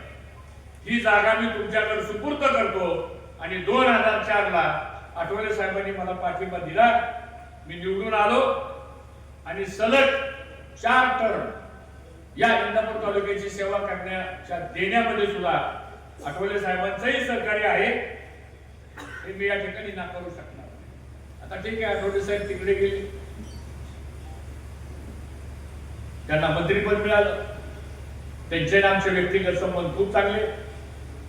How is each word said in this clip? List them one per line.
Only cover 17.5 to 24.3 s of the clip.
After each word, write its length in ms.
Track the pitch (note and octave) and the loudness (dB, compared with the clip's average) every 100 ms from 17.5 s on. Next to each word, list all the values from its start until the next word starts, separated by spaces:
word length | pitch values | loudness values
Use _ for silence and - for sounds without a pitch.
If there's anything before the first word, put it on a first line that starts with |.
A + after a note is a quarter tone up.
| G#3 G3+ | 0 2
आहे, 220 | F3 A3 - - - - - - - - - - - - - F#3+ | 4 2 0 -4 -10 -14 -18 -20 -20 -20 -20 -18 -16 -14 -12 -10
हे 80 | |
मी 140 | F#3+ G3+ | -2 0
या 80 | G3+ | 0
ठिकाणी 360 | F#3 G#3+ G#3 | -2 -6 -8
नाकारू 380 | F#3+ F3 F3 F3 | -8 -8 -8 -10
शकत 200 | - - - - - - - - - - - - | -12 -14 -16 -16 -16 -18 -18 -18 -18 -18 -16 -12
हा, 60 | F#3+ | -8
ठीक 280 | G#3+ A3+ | -6 -2
आहे, 120 | A3 G#3 | 0 0
आठवले 260 | G3 G3 | 2 0
साहेब 260 | G3 G3+ G3+ | 0 -2 -2
तिकडे 240 | F#3 G3 | -2 2
गेले, 260 | F#3+ G3 G3 G3+ - - - - - - - - - - - - | 2 2 0 -6 -10 -12 -12 -12 -12 -12 -12 -12 -12 -14 -14 -14